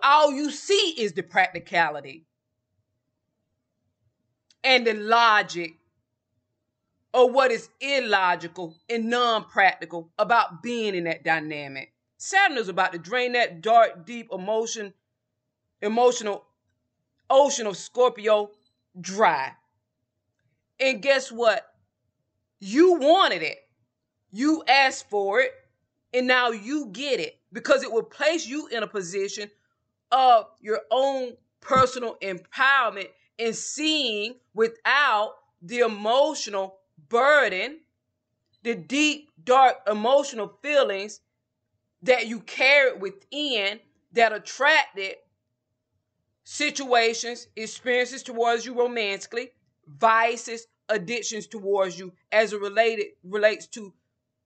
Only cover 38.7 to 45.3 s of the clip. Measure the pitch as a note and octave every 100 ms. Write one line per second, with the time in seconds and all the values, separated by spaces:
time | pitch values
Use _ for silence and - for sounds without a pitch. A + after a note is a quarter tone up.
38.7 | G3+ D3+ C#4 D4+ D4 - _ E3 B3+ C4
39.7 | - G3+ G#3+ A3+ C#4+ C#4+ A3+ G3 _ C#4+
40.7 | C#4+ A3 G3 G#3 - _ _ _ _ _
41.7 | _ _ _ F#3 B3 A3+ A3+ - - C4
42.7 | C#4+ C4 G3 F#3+ - - C#4+ D4 A3+ G3
43.7 | G#3+ _ _ _ A3+ A3+ G#3+ - - C#4+
44.7 | D#4 - G3 F#3+ - _